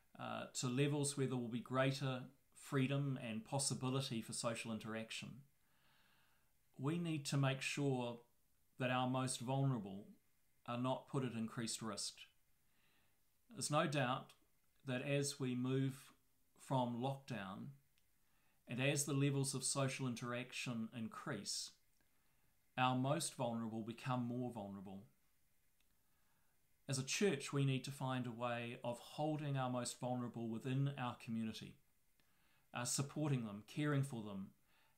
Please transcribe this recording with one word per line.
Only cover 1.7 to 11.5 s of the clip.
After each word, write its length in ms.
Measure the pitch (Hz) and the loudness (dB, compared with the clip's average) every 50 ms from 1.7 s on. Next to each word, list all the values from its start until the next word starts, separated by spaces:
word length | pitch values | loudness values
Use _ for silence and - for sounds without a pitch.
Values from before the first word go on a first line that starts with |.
| 131 131 135 135 135 - 143 131 131 123 135 - - _ _ _ _ | 2 4 4 4 2 2 0 0 0 -2 -4 -10 -14 _ _ _ _
freedom 640 | - - - 147 135 131 135 139 139 143 139 131 123 - | -20 -6 0 2 4 4 4 4 2 2 0 0 -2 -2
and 180 | 117 107 110 113 | -4 -4 -4 -4
possibility 760 | - 143 139 139 - 135 - 131 127 131 139 139 - 123 113 | -2 -2 0 2 0 0 0 0 0 0 0 0 0 -2 -4
for 140 | 110 - 107 | -4 -4 -4
social 360 | - - 120 113 - - 117 | -2 -2 -2 -2 -2 -2 -4
interaction, 600 | 110 107 110 110 110 113 113 - - - 104 98 - - - - _ _ _ _ _ _ _ _ _ _ _ _ _ _ _ _ _ _ _ _ _ _ _ _ _ - | -4 -4 -4 -4 -4 -4 -4 -6 -6 -8 -8 -8 -10 -14 -16 -20 _ _ _ _ _ _ _ _ _ _ _ _ _ _ _ _ _ _ _ _ _ _ _ _ _ -4
we 200 | 131 143 165 175 | -2 0 0 2
need 260 | 175 165 160 151 139 | 0 0 0 -2 0
to 100 | - 147 | 2 4
make 240 | 143 139 135 135 139 | 4 4 4 4 2
sure 580 | - - - 151 143 139 131 123 120 120 120 117 - _ _ _ _ _ _ _ _ _ _ - | -2 -2 0 2 2 2 2 2 0 -2 -4 -6 -10 _ _ _ _ _ _ _ _ _ _ -2
that 120 | 131 123 | 0 2
our 180 | 127 127 127 127 | 4 4 4 4
most 320 | 131 131 127 131 - - | 4 2 2 2 0 -2
vulnerable 640 | 135 127 135 135 135 139 131 117 95 101 95 98 110 - - - _ _ _ _ _ _ _ _ - - | 0 2 4 4 4 4 4 2 0 -4 -6 -8 -10 -14 -18 -20 _ _ _ _ _ _ _ _ -6 -4
are 100 | 120 120 | -2 0
not 300 | 123 131 131 - - - | 0 0 0 0 -2 -2
put 160 | - 139 127 | 0 0 0
at 80 | 120 | 0
increased 500 | 110 113 113 110 | 0 -2 -2 -2